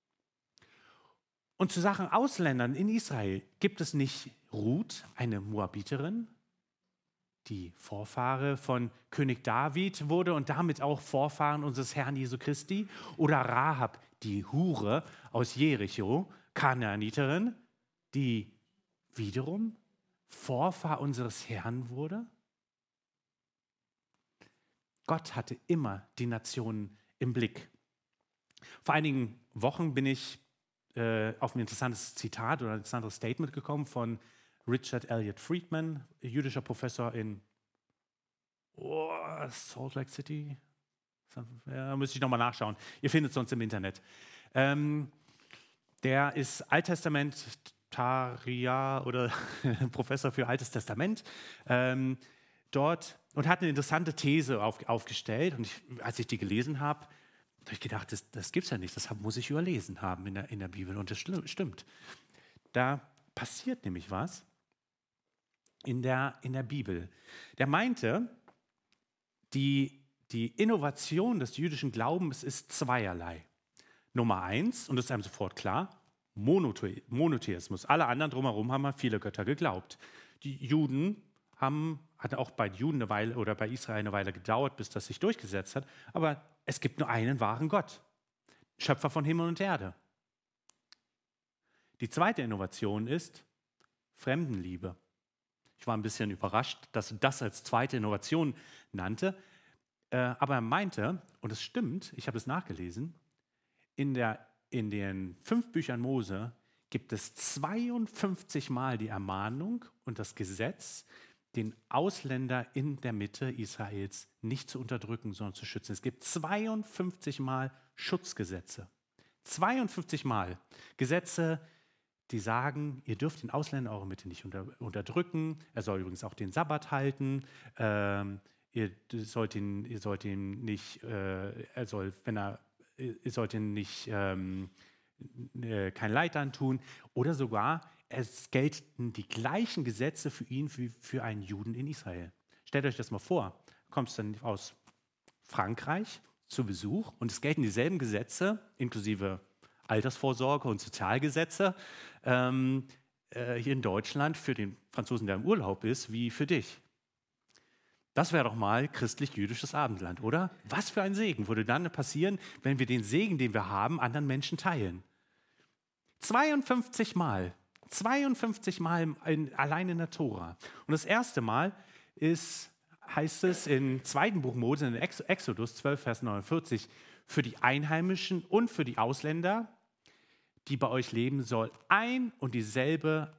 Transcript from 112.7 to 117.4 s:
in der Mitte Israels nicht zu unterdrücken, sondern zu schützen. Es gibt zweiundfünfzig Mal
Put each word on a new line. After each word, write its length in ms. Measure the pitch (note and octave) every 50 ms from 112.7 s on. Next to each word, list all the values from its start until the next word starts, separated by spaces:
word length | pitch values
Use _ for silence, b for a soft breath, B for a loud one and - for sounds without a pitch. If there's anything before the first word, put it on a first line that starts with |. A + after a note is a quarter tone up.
| -
in 260 | C#3 C3 D3+ C#3 C3+
der 100 | - B2
Mitte 380 | A2+ G#2 G2+ G2+ - - C3+ C3
Israels 800 | - A#2 G#2+ G2 - - G#2+ G2 G#2 G2 G2 G2 - - - - _ _
nicht 280 | - A2 C3 C3 - -
zu 100 | - B2+
unterdrücken, 540 | B2 A2+ B2+ A2+ - G#2 A#2 A2+ - A2 F#2+
sondern 220 | - G#2+ G2+ F#2+
zu 100 | - -
schützen. 280 | - - G#2+ - - G#2
Es 100 | - -
gibt 200 | C3 B2 - -
zweiundfünfzig 1160 | - - F3 D#3 D#3 G3 G#3 A3 A3 A3 G#3+ G#3 - - - F#3 F#3 F3+ - - D3 C#3
Mal 320 | -